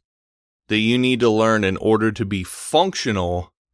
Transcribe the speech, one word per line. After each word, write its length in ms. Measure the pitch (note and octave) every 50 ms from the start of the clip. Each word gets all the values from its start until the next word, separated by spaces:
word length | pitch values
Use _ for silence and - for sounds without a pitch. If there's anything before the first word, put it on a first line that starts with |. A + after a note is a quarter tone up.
| _ _ _ _ _ _ _ _ _ _ _ _ _ -
that 100 | G#2+ A2
you 200 | A2 A2+ B2 B2
need 220 | B2+ B2+ B2+ A2+
to 100 | B2 A#2
learn 340 | G#2+ A2 A2 A2+ A2 G#2+ G2
in 120 | F#2+ F#2+
order 340 | - - G#2+ A2 G#2+ A2 A2
to 140 | G#2+ - A2+
be 180 | G2 G#2 F#2+
functional 1080 | E2+ - - - - - - D#3 F#3 F#3+ - - - B2+ G#2+ F#2+ F2+ F2 F2 F2+ F2+ - _ _ _ _